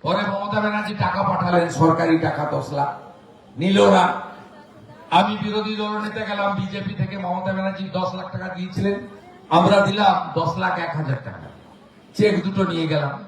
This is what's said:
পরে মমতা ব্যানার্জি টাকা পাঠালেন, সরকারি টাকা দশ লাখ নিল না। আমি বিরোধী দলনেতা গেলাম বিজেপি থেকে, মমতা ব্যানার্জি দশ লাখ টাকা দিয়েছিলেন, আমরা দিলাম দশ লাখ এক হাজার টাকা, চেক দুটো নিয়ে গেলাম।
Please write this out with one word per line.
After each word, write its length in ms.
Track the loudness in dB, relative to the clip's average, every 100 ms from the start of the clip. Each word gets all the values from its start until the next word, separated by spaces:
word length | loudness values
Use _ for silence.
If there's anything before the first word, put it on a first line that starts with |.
পরে 200 | 0 0
মমতা 380 | 0 -4 -2 -2
ব্যানার্জি 340 | 0 -2 -4
টাকা 300 | -2 -2 0
পাঠালেন, 460 | 0 0 2 2 2
সরকারি 500 | 4 4 4 2 2
টাকা 260 | 2 -2 -2
দশ 280 | -4 -4
লাখ 160 | -2 -2 -4 -16 -20 -20 -20 -18 -2
নিল 300 | 2 6 8
না। 320 | 8 4 0 -8 -16 -20 -20 -20 -20 -20 -20 0
আমি 260 | 2 2 -2
বিরোধী 380 | -2 -2 -2 -4
দলনেতা 500 | -4 -4 -6 -6 -6
গেলাম 300 | -2 -2 -2
বিজেপি 380 | -4 -6 -6
থেকে, 240 | -4 -4 -4
মমতা 360 | -4 -4 -2
ব্যানার্জি 360 | -2 -4 -6 -6
দশ 240 | -4 -4
লাখ 180 | -6 -8
টাকা 160 | -8 -8
দিয়েছিলেন, 600 | -8 -8 -2 -2 -2 -8 -18 -20 -20 0
আমরা 320 | 4 6 6
দিলাম 580 | 4 4 4 2 -2 -4
দশ 180 | -2 -2
লাখ 220 | -2 -2
এক 160 | -4 -4
হাজার 220 | -4 -4
টাকা, 240 | -6 -14 -16 -20 -20 -20 -20 -20 -12
চেক 300 | 2 2 2
দুটো 280 | -2 -2 0
নিয়ে 160 | 0 0
গেলাম। 360 | 0 -2 -6